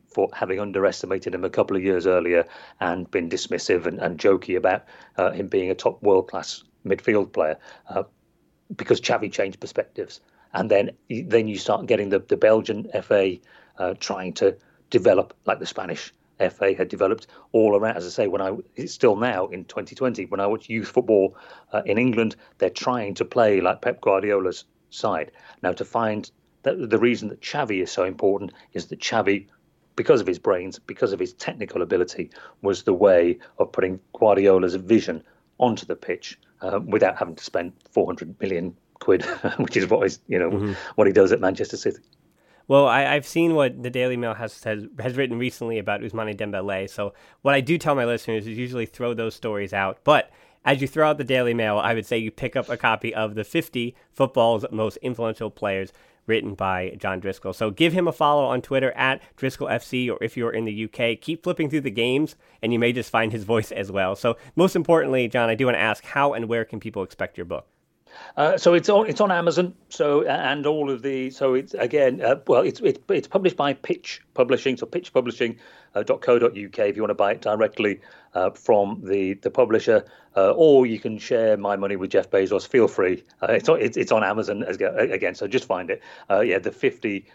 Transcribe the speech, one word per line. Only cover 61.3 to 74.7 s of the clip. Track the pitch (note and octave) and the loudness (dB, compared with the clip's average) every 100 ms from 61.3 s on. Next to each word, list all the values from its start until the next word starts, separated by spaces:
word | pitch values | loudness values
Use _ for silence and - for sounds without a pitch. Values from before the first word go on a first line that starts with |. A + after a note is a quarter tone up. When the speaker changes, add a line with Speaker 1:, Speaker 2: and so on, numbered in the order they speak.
| E3 | -6
Speaker 2:
flipping | F3+ E3+ D3+ | -4 -2 -2
through | D3+ | -2
the | C3+ | -4
games | G#2 A#2+ C3+ D3+ - _ _ | -2 0 2 -2 -6 _ _
and | A2 | -2
you | A#2 | 0
may | A#2 | 0
just | B2 A2+ | 0 -2
find | A2+ A2 | -2 -2
his | A2 | -4
voice | G2+ A2+ G#2+ | -2 -2 0
as | - G2+ | -6 -6
well. | G2 F#2 G2 | -2 -2 0
So | A#2+ A#2 - - | -2 -4 -6 0
most | F#3 | 2
importantly, | F#3 D#3 E3 C#3 C3 A#2+ | 2 2 2 2 0 0
John, | B2 A#2 | 0 0
I | |
do | A2+ B2+ | 2 2
wanna | A2 | 2
ask, | G#2+ G#2 | 0 -2
how | - C#3+ C#3+ | -4 0 0
and | A2+ A2+ | 0 -2
where | A#2 | -4
can | A2 A2 | -4 -8
people | A2 G#2 | -8 -8
expect | F#2+ - F#2 - | -8 -6 -8 -8
your | |
book? | F2 D#2+ - _ _ _ _ - - - | -8 -8 -10 _ _ _ _ -20 -12 0
Speaker 1:
Uh, | D3+ F3+ | 0 4
so | F3 | 4
it's | F3 E3 | 4 6
on, | G3+ A3 | 4 4
it's | D#3 | 0
on | G3+ | 0
Amazon. | F3 E3+ D3+ F3+ - _ | 2 2 2 0 -4 _
So, | - D3 C#3+ | -2 2 2
uh, | D3+ | 2
and | D3 C3 D3 C#3+ | 0 -2 -2 -2
all | D#3 C#3+ | -2 -2
of | B2+ | -4
the, | C#3 C3+ C3 | -4 -4 -6
so | - C3+ | -2 0
it's, | B2+ C3+ | 0 -2
again, | - A#2 D3+ C3+ B2 | -4 0 4 2 2
uh, | A#2 C#3 - | 0 0 2
well, | B2+ | 2
it's, | - - | 2 0
it's, | G#3 - - | -2 -2 -2
it's | F3 - | -4 0
published | G3+ F#3 - | 0 0 0
by | C#3+ | -2
Pitch | C3 - F3 - - _ | -2 -6 -6 -6 -16 _
Publishing. | - B2 B2 C#3 | 0 2 2 0